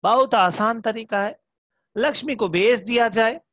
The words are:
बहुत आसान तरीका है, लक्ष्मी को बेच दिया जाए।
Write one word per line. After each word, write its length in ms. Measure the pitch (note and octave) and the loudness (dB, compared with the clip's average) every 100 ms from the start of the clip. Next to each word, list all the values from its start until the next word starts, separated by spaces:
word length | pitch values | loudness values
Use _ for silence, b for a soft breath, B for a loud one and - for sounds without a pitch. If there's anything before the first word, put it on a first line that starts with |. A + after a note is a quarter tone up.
बहुत 320 | F#3+ A#3+ C4 A#3 | 2 2 4 4
आसान 460 | F#3 - G#3+ A#3 | 2 2 -2 -2
तरीका 420 | A3 A3 A3 G3+ | -4 -6 -4 -4
है, 160 | G3+ - _ _ _ _ _ - | -4 -8 _ _ _ _ _ -4
लक्ष्मी 380 | C4+ - C4 B3 | -2 -2 -6 -4
को 140 | G3+ | -2
बेच 300 | E3+ G#3 A#3+ | 2 2 2
दिया 280 | G3 A#3+ A#3 | 0 0 0
जाए। 340 | G3+ A3+ D#4+ _ | 2 0 -2 _